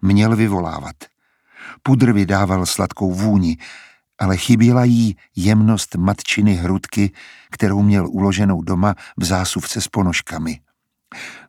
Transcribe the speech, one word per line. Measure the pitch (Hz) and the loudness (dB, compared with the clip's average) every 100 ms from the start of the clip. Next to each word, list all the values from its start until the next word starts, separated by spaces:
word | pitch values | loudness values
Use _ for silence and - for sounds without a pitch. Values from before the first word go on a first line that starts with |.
měl | 95 101 110 113 | 0 2 2 2
vyvolávat. | 110 95 85 76 - - - _ _ _ _ - - - | 0 -2 -4 -8 -12 -16 -20 _ _ _ _ -20 -20 -8
Pudr | - 135 120 | 0 4 4
vydával | 104 92 98 98 95 90 | 4 2 0 0 0 -2
sladkou | - 95 - 95 | -2 -4 -4 -4
vůni, | 90 107 101 87 82 - - - _ _ - | -2 0 2 0 -2 -10 -20 -20 _ _ -6
ale | 95 92 | -2 -2
chyběla | - 113 120 123 | 2 4 4 4
jí | 123 117 113 95 _ - | 4 2 0 -2 _ -4
jemnost | 92 107 110 107 - 90 | 2 4 4 2 -4 -4
matčiny | 92 - - - 104 | -2 -2 -4 0 2
hrudky, | 92 87 95 - - 101 - - - _ | 2 -2 -4 -4 -2 -2 -4 -18 -20 _
kterou | - 104 101 | -4 0 2
měl | 104 101 85 | 4 2 0
uloženou | 95 98 92 101 90 | -2 -2 0 0 0
doma | 85 92 104 98 - - | -2 0 0 -2 -8 -6
v | 85 | -2
zásuvce | 92 92 - - 110 | -2 -2 -6 -8 -8
s | - | -6
ponožkami. | - 92 85 - 80 80 78 _ _ _ _ _ - - - | -2 -2 -2 -6 -8 -8 -10 _ _ _ _ _ -20 -18 -20